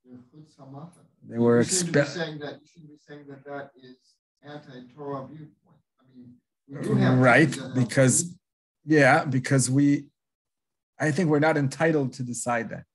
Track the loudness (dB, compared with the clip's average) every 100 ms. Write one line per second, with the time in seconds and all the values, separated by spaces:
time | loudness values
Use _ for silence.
0 | _ -20 _ -20 -20 _ -20 -18 -18 _
1 | _ _ -10 0 4 4 2 -2 0 0
2 | 0 -6 -8 -10 -14 -14 _ -20 -20 -20
3 | _ -20 -20 -20 -16 -14 -16 _ -20 -20
4 | _ _ _ _ -20 -20 -20 -20 -20 -16
5 | -12 -10 -12 -18 -20 _ _ _ _ _
6 | _ -20 -20 -20 _ _ _ -10 -2 2
7 | 4 4 6 6 4 0 -6 -2 0 2
8 | 2 2 -4 -12 _ _ _ _ 0 4
9 | 6 4 2 -4 0 0 2 2 2 2
10 | -4 _ _ _ _ _ _ _ _ _
11 | -4 0 0 2 2 2 -2 0 0 2
12 | -2 -6 -10 -8 -4 -4 -4 -12 -16